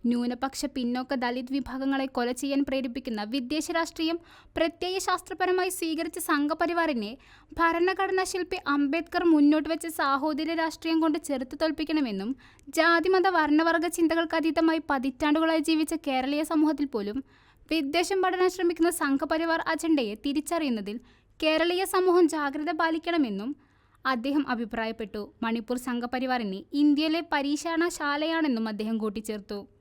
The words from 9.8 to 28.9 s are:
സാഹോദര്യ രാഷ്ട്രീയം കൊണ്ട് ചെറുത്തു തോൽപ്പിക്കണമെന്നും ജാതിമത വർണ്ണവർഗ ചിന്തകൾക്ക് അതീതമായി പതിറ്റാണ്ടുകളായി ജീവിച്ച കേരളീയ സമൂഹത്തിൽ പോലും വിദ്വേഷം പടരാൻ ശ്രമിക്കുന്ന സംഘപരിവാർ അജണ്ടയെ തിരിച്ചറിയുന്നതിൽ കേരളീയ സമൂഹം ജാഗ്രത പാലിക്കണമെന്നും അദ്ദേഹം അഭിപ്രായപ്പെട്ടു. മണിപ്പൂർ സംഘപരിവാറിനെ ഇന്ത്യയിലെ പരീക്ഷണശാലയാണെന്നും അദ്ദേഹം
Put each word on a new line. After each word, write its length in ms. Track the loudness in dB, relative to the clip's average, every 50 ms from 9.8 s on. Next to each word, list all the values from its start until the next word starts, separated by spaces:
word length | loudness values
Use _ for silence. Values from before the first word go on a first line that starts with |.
| -4 -8 -4
സാഹോദര്യ 580 | -2 0 0 2 0 0 -2 -2 -2 -2 -2 0 0
രാഷ്ട്രീയം 380 | -2 -2 -4 -6 -2 0 2 2 2
കൊണ്ട് 140 | 2 0 0 -2
ചെറുത്തു 300 | -4 -4 -4 -4 -8 -4 -2
തോൽപ്പിക്കണമെന്നും 680 | -2 -2 0 -2 -2 0 0 0 0 0 -2 -4 -4 -4 -6 -8 -10 -20 -20 -20 _ -4 0
ജാതിമത 520 | 2 4 6 4 4 4 4 4 4 4 4 4
വർണ്ണവർഗ 520 | 4 4 4 4 4 4 4 2 2 0 0 0
ചിന്തകൾക്ക് 400 | 2 2 2 4 2 0 0 0 0
അതീതമായി 420 | 0 2 2 4 4 4 2 2 0 -2
പതിറ്റാണ്ടുകളായി 720 | -2 0 0 -4 -2 0 2 2 4 4 4 2 2 2 2 2
ജീവിച്ച 280 | 2 2 2 0 -2 -4 -2
കേരളീയ 380 | -2 -2 0 0 0 0 -2 -2 0
സമൂഹത്തിൽ 340 | 2 4 4 4 4 0 -2 -2 -2
പോലും 240 | -4 -4 -4 -6 -8 -8 _ _ _ _ _ _ _ -6 -2
വിദ്വേഷം 500 | -2 0 0 0 0 0 0 2 2 2 2
പടരാൻ 240 | 2 2 2 2 2 2
ശ്രമിക്കുന്ന 380 | 2 0 0 2 4 2 2 2 0
സംഘപരിവാർ 600 | 0 0 2 0 2 0 0 0 0 0 0 0 0 -2 -4
അജണ്ടയെ 400 | -2 2 2 2 2 2 -2 -6 -6 -4
തിരിച്ചറിയുന്നതിൽ 680 | -2 -2 -2 -2 -2 -2 -2 0 0 -2 -2 -4 -8 -10 -10 -12 _ _ _ _ _ _ _
കേരളീയ 420 | 0 0 2 2 2 2 2 0 -2 0 0
സമൂഹം 320 | 2 4 4 6 6 4 4 2
ജാഗ്രത 360 | 0 -2 -2 -4 -4 -4 -4 -2 0
പാലിക്കണമെന്നും 720 | 0 0 0 -2 -2 -2 0 2 2 0 -2 -6 -6 -6 -8 _ _ _ _ _ _ _ _ _ _ -2 -2
അദ്ദേഹം 320 | -2 -2 -2 -2 0 0 -2 -2
അഭിപ്രായപ്പെട്ടു. 680 | -4 -4 -6 -4 -6 -4 -6 -6 -8 -10 -10 -8 -10 -12 -12 _ _ -4
മണിപ്പൂർ 360 | -2 -2 -2 -2 -4 -4 -4 -4 -4
സംഘപരിവാറിനെ 720 | -4 -4 -4 -4 -4 -4 -2 0 -2 -2 -2 -4 -6 -8 -10 _ 0 4
ഇന്ത്യയിലെ 400 | 6 6 6 4 2 2 0 -2 -2 -2 -2
പരീക്ഷണശാലയാണെന്നും 1300 | -2 0 0 -2 -2 -2 -2 0 0 0 0 0 -2 -2 -2 -2 0 0 0 0 0 0 0 0 0 -2 -4
അദ്ദേഹം 260 | -4 -6 -4 -4